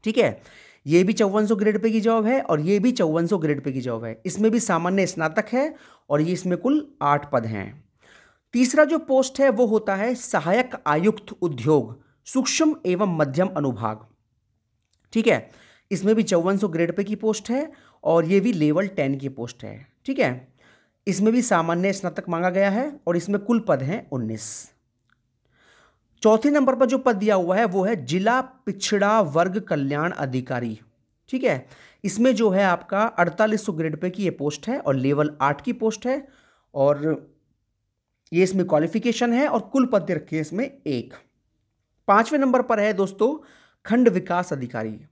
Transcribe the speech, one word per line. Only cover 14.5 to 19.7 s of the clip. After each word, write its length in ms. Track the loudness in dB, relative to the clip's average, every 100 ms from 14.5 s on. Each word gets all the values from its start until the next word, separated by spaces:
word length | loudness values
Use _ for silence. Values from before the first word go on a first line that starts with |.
| _ _ _ _ _ _
ठीक 140 | 0 2
है, 220 | 2 -2 -20 -20 _ _
इसमें 220 | -2 2 2
भी 80 |
चौवन 340 | 2 2 2 0
सौ 100 | -2
ग्रेड 280 | 0 -2 -2
पे 80 |
की 120 | -4 -4
पोस्ट 340 | -4 -4 -4
है 220 | -4 -4 -12 _ _
और 220 | 0 2 4
ये 140 | 2
भी 140 | 2
लेवल 340 | 0 2 0 -2
टेन 280 | -2 -2 -2
की 120 | -6
पोस्ट 320 | -10 -12 -12
है। 120 | -16